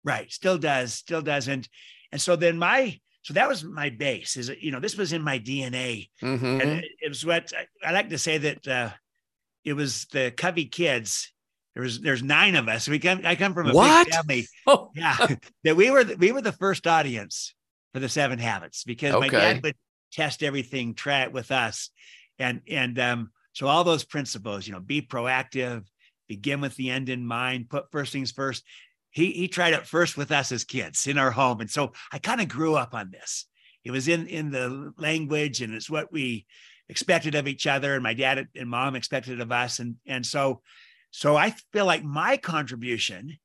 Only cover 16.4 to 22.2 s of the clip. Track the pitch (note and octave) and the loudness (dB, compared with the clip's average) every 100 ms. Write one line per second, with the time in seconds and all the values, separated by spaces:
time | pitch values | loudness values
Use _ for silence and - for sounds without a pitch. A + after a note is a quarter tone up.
16.4 | G#3 - G3 F3+ E3 E3 C#3+ A#2 G2+ - | -2 0 0 0 4 4 4 -4 -8 -10
17.4 | - _ _ _ _ C3 C3 D3 C#3 B2 | -10 _ _ _ _ -6 -2 0 0 0
18.4 | A#2 G2+ E2 - - A#2 D3 A#2 C3 A#2 | -2 -4 -8 -12 -10 -4 0 2 4 4
19.4 | G#2+ B2 D3+ C#3 _ _ _ - D3+ - | 4 4 -2 -6 _ _ _ -4 -4 -2
20.4 | D3 C#3 C3 C#3 A#2+ A2+ C#3+ C#3 B2+ B2+ | -2 -2 -4 -4 -4 -4 0 0 0 -4
21.4 | A2+ C3 A#2 - - _ - - | -2 0 0 -4 -12 _ -20 -20